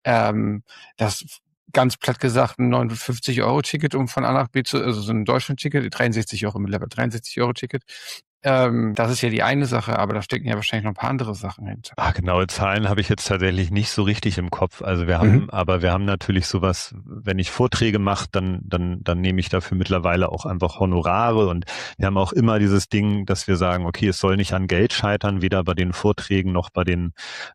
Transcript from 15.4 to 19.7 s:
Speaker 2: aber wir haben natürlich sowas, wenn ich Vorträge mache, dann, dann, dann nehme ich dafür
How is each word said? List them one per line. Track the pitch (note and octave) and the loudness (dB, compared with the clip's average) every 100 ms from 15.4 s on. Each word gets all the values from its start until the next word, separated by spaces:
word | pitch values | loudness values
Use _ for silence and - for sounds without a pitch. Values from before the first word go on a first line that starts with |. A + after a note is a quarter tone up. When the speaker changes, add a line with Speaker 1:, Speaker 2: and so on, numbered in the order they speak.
| - | 4
Speaker 2:
aber | F#2+ F2 F2+ | -2 0 2
wir | F2+ | 2
haben | F#2 G2+ | 2 0
natürlich | G2 - F#2 - | -2 0 0 0
sowas, | F#2 F#2 F2+ - G2 - | 0 0 0 -6 -14 -16
wenn | A2 G#2+ F#2+ | -8 -2 -2
ich | F2+ | -2
Vorträge | - B2 - A#2 G#2 | 0 0 2 2 2
mache, | G2 F#2+ - | 2 0 -2
dann, | G2 F#2 F2+ | -2 -2 -2
dann, | F#2+ F2+ F2+ F2+ | -2 -2 -2 -2
dann | - F2 | -2 0
nehme | F#2 F#2 | 2 0
ich | - | 0
dafür | F#2 - | -2 -2